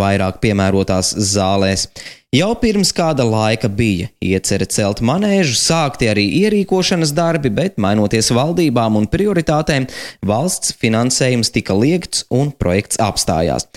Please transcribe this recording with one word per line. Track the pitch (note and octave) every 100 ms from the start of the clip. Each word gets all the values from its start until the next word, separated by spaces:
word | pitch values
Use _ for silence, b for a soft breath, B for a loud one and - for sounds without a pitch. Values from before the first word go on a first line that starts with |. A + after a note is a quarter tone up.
vairāk | G2 G2 F#2 -
piemērotās | A2+ G2+ F#2+ F#2+ F#2+ F#2 -
zālēs. | - F#2+ G2+ F#2+ G2 F#2+ F#2+ - B B B B
Jau | C3 G3 A#3
pirms | A3+ G3+ F3
kāda | - E3 C#3
laika | A#2 A2 A2 A2+ A2+
bija | G2+ A#2 F2+ G2 -
iecere | F#2 F#2+ - G2 F#2
celt | - G2+ G#2 A#2
manēžu, | E3+ G#3 G3 D#3
sākti | A#2 - E3 C#3+ - A2+
arī | G#2 G2+ E3
ierīkošanas | G#3+ G#3 F#3+ F#3 F3 F3 D#3
darbi, | D3 E3 D#3 C3+
bet, | G2+ F#3 -
mainoties | G2 G#2+ G#2 A2+ -
valdībām | B2 D3+ F3 D#3 B2 A2+ G#2+
un | G#2+
prioritātēm, | E3+ G#3 F3 D#3 D3+ D#3 C#3 C3 B B B F#2+
valsts | G#2+ F3+ - - -
finansējums | A#2 A2 B2 - C3 A#2+ A2
tika | A2+ - G2
liegts | C#3 F3 - - -
un | B2 C#3+
projekts | - F2 F#2+ - -
apstājās. | G#2 - - D#2+ E2+ B1 -